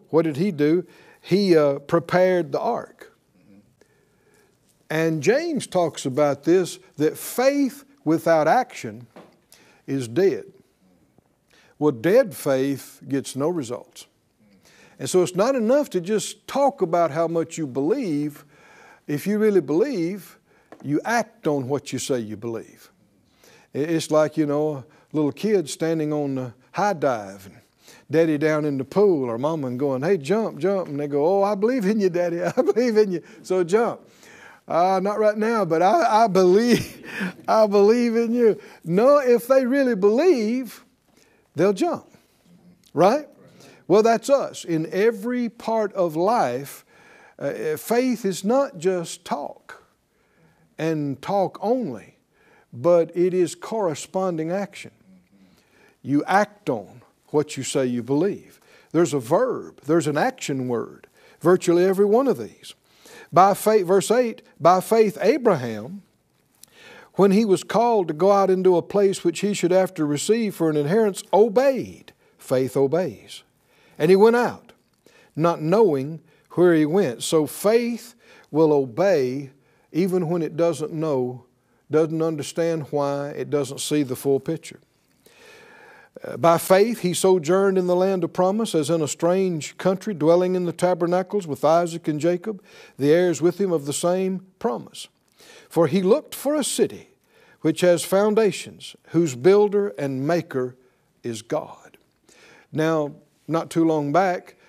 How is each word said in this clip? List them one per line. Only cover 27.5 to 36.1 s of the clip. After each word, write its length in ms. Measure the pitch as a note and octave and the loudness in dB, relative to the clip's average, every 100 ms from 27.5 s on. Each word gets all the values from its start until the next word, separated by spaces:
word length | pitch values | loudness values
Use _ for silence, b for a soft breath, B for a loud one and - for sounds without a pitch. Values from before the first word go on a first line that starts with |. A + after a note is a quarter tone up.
| - _ _ b b b | -20 _ _ b b b
daddy 280 | D3+ E3 D3 | 0 2 2
down 260 | D#3 D3+ | 0 0
in 140 | D3+ C#3 | -2 -4
the 60 | |
pool 460 | B2+ F#3+ G#3 D#3+ B2+ | -4 2 2 2 -2
or 80 | A2+ | -2
mama 300 | D3 E3 C3 | -4 -4 -6
and 100 | B2 | -4
going, 240 | C#3+ C3 | -4 -2
"Hey, 160 | D#3 G3 | -2 -2
jump, 400 | C#3 G#3 G3+ D3+ | 0 -2 -2 -4
jump." 300 | E3+ G3 D#3+ | -4 -2 -4
And 120 | C#3+ | -6
they 80 | D3 | -4
go, 160 | C#3+ | 0
"Oh, 180 | D#3 G3 | 0 2
I 120 | G3 | 0
believe 320 | G3+ A3 C4 F#3+ | 0 0 0 0
in 140 | A3 | 0
you, 100 | F#3+ | 0
daddy. 320 | E3+ F3 E3+ | 0 -2 -2
<laughs> 0 | |
I 80 | F3 | -4
believe 460 | G3+ E4 A3 B3 G#3+ | -2 0 2 2 2
in 160 | G#3 | 2
you. 100 | F3 B B | -2 B B
So 220 | - F#3 | -4 -2
jump." 360 | E3 G#3 A3 A#2+ - B B B B B - | 0 0 0 -4 -14 B B B B B -4
"Uh, 340 | E3 F#3 F#3+ | 0 2 0
not 160 | G3 G#3 | -2 0
right 180 | G#3+ G#3+ | 0 0
now, 280 | G#3+ A3+ | -2 0
but 180 | F3+ D#3+ | 0 2
I, 420 | F#3 E4+ A#3 | 2 4 2